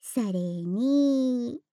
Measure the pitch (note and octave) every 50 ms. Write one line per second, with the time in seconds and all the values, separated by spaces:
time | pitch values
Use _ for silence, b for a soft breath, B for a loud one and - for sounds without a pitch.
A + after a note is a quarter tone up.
0 | _ - - C4 A#3 G3+ F#3 F3+ F3+ F3 F3 F3 E3+ F3 F3+ G3+ A#3+ C4+ C#4 C#4+
1 | C#4+ C#4 C4+ C4+ C4 B3+ B3+ B3 A#3+ A#3+ B3 D#4+ _ _